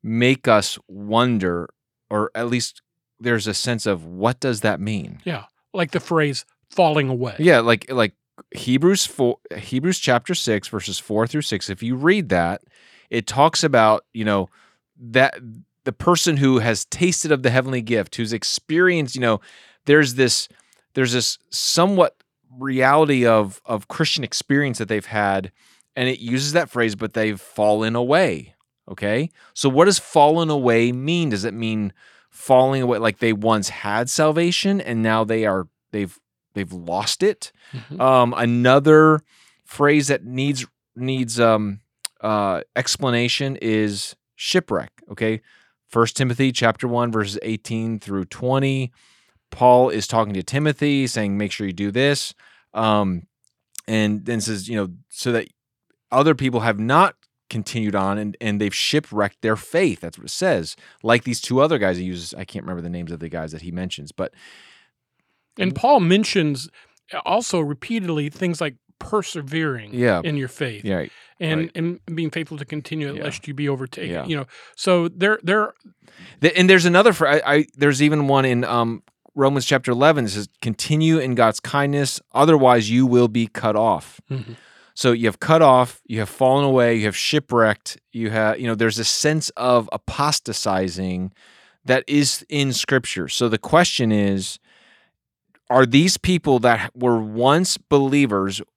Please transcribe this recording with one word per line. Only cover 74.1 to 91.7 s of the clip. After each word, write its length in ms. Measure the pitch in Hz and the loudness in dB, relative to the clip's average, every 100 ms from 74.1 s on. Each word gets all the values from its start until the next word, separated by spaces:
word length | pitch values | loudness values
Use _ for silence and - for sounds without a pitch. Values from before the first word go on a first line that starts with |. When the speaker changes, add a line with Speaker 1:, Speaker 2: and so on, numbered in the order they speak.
| 170 147 | -8 -6
Speaker 2:
You 120 | 151 | -6
know, 80 | 131 - - - | -8 -18 -20 -8
so 340 | - 180 170 | 0 2 2
there, 280 | 180 190 214 | 0 0 0
there 300 | 170 208 208 - - _ _ _ - - | 0 0 -2 -8 -20 _ _ _ -20 0
Speaker 1:
The, 180 | 156 175 | 0 4
and 120 | 185 | 6
there's 160 | 190 175 | 6 6
another 260 | 175 214 | 6 6
fr-, 140 | 185 151 | 4 4
I, 140 | 147 - | 2 4
I, 200 | 147 156 - | 2 0 0
there's 260 | 143 135 | 2 4
even 260 | 147 151 143 | 2 2 2
one 180 | 139 135 | 2 2
in, 180 | 123 | 0
um, 400 | 123 120 117 113 _ _ _ - | 0 0 0 -4 _ _ _ 0
Romans 280 | 135 139 120 | 2 2 0
chapter 260 | 139 - | 0 0
eleven. 320 | 120 143 151 | 2 4 4
It 60 | 113 | -2
says, 180 | 101 101 _ | -6 -10 _
"Continue 560 | 120 107 - 151 160 160 | -8 -6 -2 0 2 2
in 160 | 131 123 | 0 2
God's 240 | 117 - | 2 2
kindness, 640 | - 143 143 143 139 - _ | -4 -2 0 -2 -2 -6 _
otherwise 560 | 127 151 156 131 120 107 | 2 6 6 6 6 4
you 160 | 120 131 | 2 4
will 220 | 123 120 | 4 4
be 200 | 113 113 | 0 -4
cut 280 | - 113 104 | -4 -2 0
off." 460 | 110 87 - - _ | 0 0 -4 -20 _
Speaker 2:
Mm-hmm. 220 | 135 120 117 _ _ _ | -10 -10 -18 _ _ _
Speaker 1:
So 180 | - 127 | -2 0
you 140 | 117 113 | 2 0
have 160 | 98 | -2
cut 200 | - 160 | 0 4
off, 400 | 156 127 123 - _ | 6 6 4 -4 _
you 140 | 110 | -8
have 100 | 104 | -6
fallen 340 | - 131 135 | 0 2 4
away, 320 | 139 131 120 117 | 4 4 4 2
you 80 | |
have 140 | 107 92 | 0 -2
shipwrecked, 800 | - 151 - 123 110 104 - - _ | -2 -4 0 2 2 2 -6 -18 _
you 160 | 113 113 | -8 -4
have, 280 | 110 110 110 | -2 0 -2
you 40 | 120 | -4
know, 100 | 110 | 0
there's 220 | 113 107 | 0 0
a 60 | |
sense 460 | 110 - - 156 - - | -4 -2 0 -2 -4 -4
of 320 | 123 123 110 | 2 2 2
apostatizing 1400 | - - - 147 151 - 107 107 95 95 87 95 90 95 _ _ _ _ | -10 -10 -4 -2 -2 -6 -6 -4 -2 -2 -4 -6 -6 -8 _ _ _ _